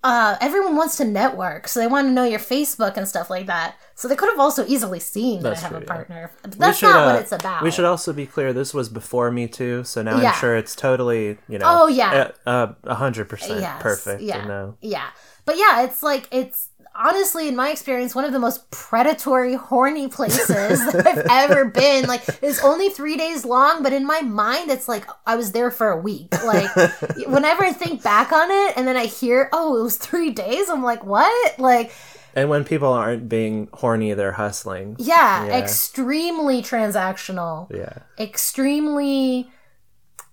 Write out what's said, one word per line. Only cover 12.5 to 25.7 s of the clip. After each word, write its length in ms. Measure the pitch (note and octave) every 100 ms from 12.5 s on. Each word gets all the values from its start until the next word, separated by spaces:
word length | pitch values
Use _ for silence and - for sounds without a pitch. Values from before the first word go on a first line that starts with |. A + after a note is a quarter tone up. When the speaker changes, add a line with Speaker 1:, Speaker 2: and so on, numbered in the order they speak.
Speaker 2:
a, 240 | B2 A2+ -
a 120 | - A2
hundred 340 | C3+ A2 G#2
percent 320 | G#2+ - -
Speaker 1:
Yes, 200 | F3+ -
Speaker 2:
perfect, 400 | - G2 G#2 G2+
Speaker 1:
yeah, 200 | G#3+ C#3
Speaker 2:
you 60 | G#2
know? 280 | G2+ G2 -
Speaker 1:
yeah. 260 | G#3+ F3 C3 - - - -
But 120 | D4+
yeah, 260 | G#4 A#3+
it's 180 | B3+ -
like, 240 | D4 C#4 -
it's 380 | B3+ B3+ - - _ - -
honestly, 520 | D4 F#4+ G4 E4+ D4+
in 80 | B3
my 140 | C4+
experience, 440 | D4+ - B3 B3 B3
one 80 |
of 80 | C#4+
the 60 | C4
most 300 | A#3 - _
predatory, 840 | - - A3+ C4 D#4 - C4 B3 B3+
horny 520 | - B3 C4 D4+ C4+
places 400 | - B3 A#3 A#3
<laughs> 460 | G3+ G3+ C4 B3
that 120 | C4+ D4+
I've 180 | C4+ - B3 C#4+
ever 160 | C#4+ C4
been. 400 | A3 C#4 C4+ B3+
Like, 140 | B3 - -
it's 220 | D4 -
only 260 | C4+ D#4+ G4
three 280 | F#4+ D4 D#4
days 260 | E4 D#4+ A#3
long, 380 | B3 C#4 E4
but 100 | C4+
in 120 | C4+ C#4
my 160 | D#4
mind, 480 | C#4 G#3 G#3+ C4+ E4+
it's 160 | B3+ -
like 180 | A3 - - -
I 100 | A#3
was 160 | A3+
there 180 | G#3+ A#3+